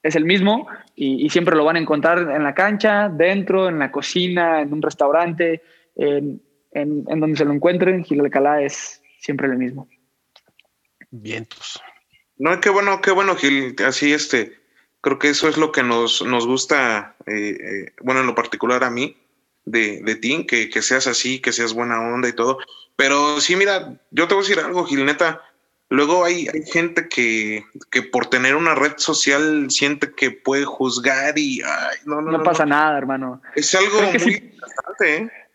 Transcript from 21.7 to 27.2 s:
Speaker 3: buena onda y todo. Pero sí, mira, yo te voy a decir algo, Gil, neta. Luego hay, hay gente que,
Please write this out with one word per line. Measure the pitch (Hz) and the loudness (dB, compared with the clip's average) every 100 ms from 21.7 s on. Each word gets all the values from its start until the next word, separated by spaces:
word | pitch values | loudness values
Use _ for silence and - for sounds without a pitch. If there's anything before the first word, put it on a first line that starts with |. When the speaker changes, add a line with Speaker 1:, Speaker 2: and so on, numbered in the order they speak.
Speaker 3:
buena | 113 120 117 | -2 -4 -2
onda | 117 123 123 | -2 -2 -2
y | |
todo. | 120 120 131 - - - - | 0 -2 -2 -8 -20 -14 -2
Pero | 135 143 147 147 | 2 2 2 0
sí, | 143 180 | 0 2
mira, | 202 190 131 123 _ | 2 0 -6 -16 _
yo | 147 170 | -2 2
te | 196 | 2
voy | |
a | 196 | 2
decir | 185 | 0
algo, | 151 180 165 | 0 -2 -2
Gil, | 139 139 | 0 0
neta. | 147 165 160 - _ _ _ _ | 2 0 0 -16 _ _ _ _
Luego | 131 147 180 175 | 2 4 4 2
hay, | 175 156 | 0 -2
hay | 156 | -6
gente | 156 165 170 170 165 | -2 -2 0 -2 -2
que, | - | -2